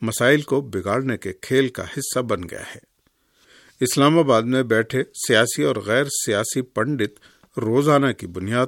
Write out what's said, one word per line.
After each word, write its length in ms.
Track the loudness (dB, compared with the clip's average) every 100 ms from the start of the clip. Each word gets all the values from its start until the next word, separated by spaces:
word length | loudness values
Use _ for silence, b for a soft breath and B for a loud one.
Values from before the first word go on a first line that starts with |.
مسائل 400 | -4 2 4 4
کو 180 | 2 -2
بگاڑنے 580 | -2 -4 -2 -2 -2 -4
کے 140 | -6
کھیل 360 | -10 -2 0 0
کا 160 | -2
حصہ 340 | -10 -8 -6 -4
بن 240 | -2 -4
گیا 200 | -6 -14 -16
ہے۔ 40 | -18 -20 _ _ b b b b b b b
اسلام 380 | 0 4 4 4
آباد 240 | 4 4
میں 200 | 2 0
بیٹھے 420 | 2 0 0 -4 -6 -6 2
سیاسی 340 | 2 2 0
اور 140 | -2 -2
غیر 280 | 0 0
سیاسی 580 | 0 -4 -2 -2 -2 -4
پنڈت 500 | -4 -4 -2 -2 -4 -6 b b b -6
روزانہ 540 | 0 2 4 4 2
کی 140 | -2 -8
بنیاد 400 | -8 -4 -2